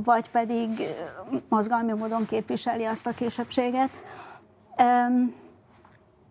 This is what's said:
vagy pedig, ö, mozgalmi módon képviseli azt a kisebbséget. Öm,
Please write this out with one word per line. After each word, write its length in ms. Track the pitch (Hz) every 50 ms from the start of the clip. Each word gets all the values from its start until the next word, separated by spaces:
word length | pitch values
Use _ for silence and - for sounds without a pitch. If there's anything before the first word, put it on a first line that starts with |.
| 208
vagy 260 | 240 240 226 226 -
pedig, 480 | - 233 226 214 240 233 226 220 220 220
ö, 560 | - 160 156 - - 151 - - - - 269 - - -
mozgalmi 440 | 226 214 208 220 240 233 233 226
módon 340 | 214 214 220 220 226 226 214
képviseli 580 | - 220 220 214 - 247 220 - 240 233 233 226
azt 220 | 220 220 - -
a 60 | 240
kisebbséget. 760 | 226 - 247 233 - - 233 - - 262 247 247 247 254 269 262 - - - - - - - - - - - _ _ _ _ - -
Öm, 580 | - 247 240 247 247 247 247 247 247 254 240 - - - - - - _ _ - - _ - - _ _ _ _ _ _ _